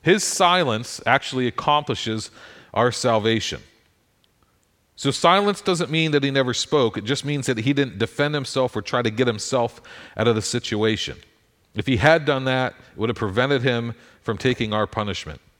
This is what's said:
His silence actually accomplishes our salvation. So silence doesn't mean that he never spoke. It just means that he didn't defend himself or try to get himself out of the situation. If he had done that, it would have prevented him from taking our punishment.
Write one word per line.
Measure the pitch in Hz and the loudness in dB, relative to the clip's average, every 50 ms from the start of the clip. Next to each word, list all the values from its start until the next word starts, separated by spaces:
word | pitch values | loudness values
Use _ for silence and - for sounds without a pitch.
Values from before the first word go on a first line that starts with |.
His | _ 156 180 214 - | _ 2 2 2 2
silence | - - - 190 170 175 180 175 131 110 110 120 - - - - | -4 0 2 4 4 4 4 2 0 0 -2 -4 -8 -12 -6 0
actually | 117 120 139 - - - 127 127 | 2 2 2 2 -2 -2 0 0
accomplishes | 120 - - - - 147 147 147 - 123 - - 113 110 110 104 - - - - - - - - - - | 0 -2 -2 0 0 0 0 0 -2 -6 -4 -4 -6 -6 -6 -8 -10 -16 -20 -20 -20 -20 -20 -20 -6 0
our | - 117 123 117 | 2 2 2 2
salvation. | - - 127 117 110 104 113 113 110 - - - - - - _ _ _ _ _ _ _ _ _ _ _ _ _ _ _ _ _ _ _ _ _ _ _ _ _ | 0 0 2 2 2 2 2 0 0 -2 -4 -8 -10 -12 -18 _ _ _ _ _ _ _ _ _ _ _ _ _ _ _ _ _ _ _ _ _ _ _ _ _
So | - - 139 | -4 -2 -2
silence | 135 - - 170 180 196 202 202 202 - | -2 4 4 6 6 6 4 2 -2 -2
doesn't | - - 185 160 170 120 | -2 -2 0 0 -2 -2
mean | 151 160 160 160 | 0 0 0 2
that | 147 147 139 | 2 2 0
he | 139 | 2
never | 135 139 131 123 120 | 2 2 0 0 0
spoke. | - - - - 151 127 113 - 113 | -4 -2 0 2 2 2 2 0 -4
It | 104 | -4
just | 107 139 131 - | -4 -4 -4 -2
means | 139 147 143 127 - | -4 -4 -4 -2 -2
that | 127 110 | -2 0
he | 110 139 143 | 0 0 2
didn't | 135 139 127 82 95 | 2 0 -2 -2 -4
defend | 113 110 - - 143 147 151 | -4 -4 -2 -2 -2 -2 -2
himself | 147 135 - - 135 131 123 - | -4 -6 -4 -2 -2 -2 -2 -2
or | 113 | -6
try | 101 - - 123 | -6 -2 -2 0
to | 120 113 | 0 0
get | 107 113 131 123 | 0 2 0 0
himself | 113 104 - - - 131 120 113 - - - - - - - - - | 0 -4 -6 -2 0 0 0 0 -4 -10 -20 -20 -20 -20 -20 -16 -4
out | - 110 120 | 0 2 2
of | 113 | 2
the | 110 | 2
situation. | 107 - - 120 - - 117 104 107 110 110 101 - - 65 - - _ _ _ _ _ _ _ _ _ _ | 0 -2 -4 -4 -4 -4 -2 0 2 2 0 0 -4 -8 -10 -14 -18 _ _ _ _ _ _ _ _ _ _
If | 104 104 - | -6 -2 0
he | 131 107 | 0 4
had | 90 147 160 165 147 | 6 6 6 6 4
done | 139 143 131 131 | 0 -2 0 0
that, | 131 131 131 131 123 - - - - - | 0 0 0 0 -2 -4 -10 -20 -20 -8
it | - | -4
would | 104 113 | -4 -4
have | 117 - | -2 -2
prevented | 117 104 92 113 123 139 143 135 120 | -4 -2 0 0 2 2 2 2 2
him | 135 120 117 117 117 117 - - - - _ | 0 0 0 -2 -6 -10 -12 -18 -20 -20 _
from | _ - 113 104 | _ -6 -6 -2
taking | - 131 127 - 117 107 | 0 -2 0 0 -2 -2
our | 107 107 107 95 | 0 -2 -2 -2
punishment. | - - 104 104 95 - - 78 76 64 _ _ _ | -4 -6 -4 -4 -6 -8 -8 -12 -14 -16 _ _ _